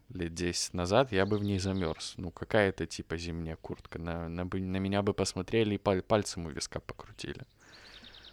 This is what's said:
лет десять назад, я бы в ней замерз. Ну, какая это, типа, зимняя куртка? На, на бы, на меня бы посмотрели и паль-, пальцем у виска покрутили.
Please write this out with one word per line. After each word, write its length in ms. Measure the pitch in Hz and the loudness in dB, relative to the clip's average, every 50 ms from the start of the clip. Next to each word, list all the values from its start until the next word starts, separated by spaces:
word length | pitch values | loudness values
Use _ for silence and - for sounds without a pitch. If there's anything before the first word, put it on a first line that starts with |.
| _ - | _ -12
лет 240 | - 90 85 82 85 | -6 -4 -4 -4 -2
десять 400 | 87 87 87 85 - - - - | -2 -2 0 0 0 -4 -2 -2
назад, 380 | 90 87 90 101 123 139 127 | -2 2 4 4 4 4 4
я 140 | 104 92 98 | 4 2 4
бы 120 | 101 107 | 4 2
в 60 | 101 104 | 0 2
ней 160 | 101 101 92 | 2 0 2
замерз. 560 | 92 95 95 95 87 78 80 - - - - | 0 0 0 0 0 -2 -2 -4 -8 -10 -8
Ну, 140 | - 90 85 | -8 -8 -8
какая 380 | - - 90 - - 110 101 98 | -8 -10 -6 2 4 6 6 4
это, 160 | - - 87 | 4 0 -6
типа, 300 | - - - - - 85 | -6 -6 -10 -6 -6 -6
зимняя 380 | 85 85 87 82 85 80 80 80 | -4 -4 -4 -4 -4 -4 -6 -8
куртка? 420 | - - - - - - - - 80 | -8 -8 -10 -10 -10 -10 -12 -10 -8
На, 280 | 82 85 82 85 82 82 | -6 -4 -4 -4 -4 -6
на 160 | 85 87 90 | -4 -4 -4
бы, 140 | 90 - 95 | -2 -2 -2
на 160 | 95 92 92 | -2 0 0
меня 240 | 95 95 95 101 101 101 | 0 0 2 2 4 4
бы 100 | 104 98 | 2 2
посмотрели 600 | - 98 - - 95 90 - 113 117 110 107 101 | 2 0 0 0 -4 -2 2 2 4 4 4 2
и 20 | - | 2
паль-, 220 | - 104 95 90 - | 4 4 4 4 4
пальцем 420 | - 110 107 98 - - 90 85 | 4 2 2 2 0 -4 -6 -6
у 20 | 80 | -6
виска 300 | 62 - - - - - | -6 -6 -8 -6 -6 -8
покрутили. 680 | - - - - - - - - - - - - - _ _ _ - - - - - - - - - - - - - - | -8 -8 -14 -14 -14 -18 -14 -12 -10 -10 -8 -10 -12 _ _ _ -20 -20 -20 -20 -20 -20 -20 -20 -20 -20 -20 -20 -20 -20